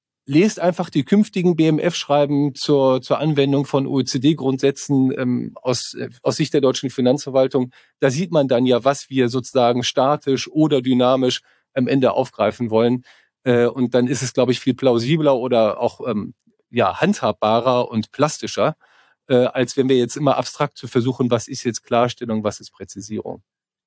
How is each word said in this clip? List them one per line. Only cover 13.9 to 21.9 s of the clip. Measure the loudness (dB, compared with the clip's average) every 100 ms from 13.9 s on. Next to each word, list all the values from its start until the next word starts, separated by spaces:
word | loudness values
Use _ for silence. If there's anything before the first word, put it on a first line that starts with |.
dann | 0 0
ist | -2
es, | -2
glaube | 0 0
ich, | 0
viel | -2
plausibler | 0 2 2 2 2 2 0
oder | 2 2 2 0
auch, | -4 -4 -6
ähm, | -6 -8 -14 _ _ _
ja, | -2 0 0
handhabbarer | -2 0 -2 -2 0 0 2 0 -2
und | -4 -6
plastischer, | -4 -4 -4 -8 -2 -2 -4 _ _ _ _ -2
äh, | 0
als | 0 -2 0 2
wenn | 4
wir | 4
jetzt | 2 0
immer | 0 0
abstrakt | -2 -4 -6 -6
zu | -4
versuchen, | -2 0 0 0
was | 0 -4
ist | -8
jetzt | -6 -8
Klarstellung, | -2